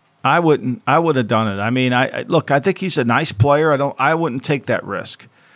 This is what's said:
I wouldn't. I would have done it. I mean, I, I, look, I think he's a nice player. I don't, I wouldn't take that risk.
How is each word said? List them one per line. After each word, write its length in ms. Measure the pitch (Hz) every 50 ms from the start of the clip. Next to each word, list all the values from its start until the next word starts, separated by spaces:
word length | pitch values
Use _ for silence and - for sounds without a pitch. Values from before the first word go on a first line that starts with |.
| _ _ _ _
I 180 | - 131 151 170
wouldn't. 420 | 170 156 147 - 110 127 120 - -
I 120 | 127 139 165
would 180 | 170 165 143
have 120 | 131 117 101
done 200 | 120 110 110 107
it. 140 | 98 98
I 80 | 104 113
mean, 240 | 127 127 127 123 123
I, 140 | 123 131 -
I, 140 | - 127 123
look, 260 | - 170 151 - -
I 100 | 139 135
think 160 | 127 190 180
he's 220 | - 190 180 - 147
a 60 | 123
nice 280 | 117 117 135 160 -
player. 400 | - 101 - 143 143 151 160 156
I 60 | 147 131
don't, 180 | 143 139 - -
I 160 | 131 147 160
wouldn't 300 | 165 165 147 120 135 -
take 220 | - 147 127 -
that 180 | 131 113 - -
risk. 440 | 92 98 87 - - - - - - _ _ _ _ _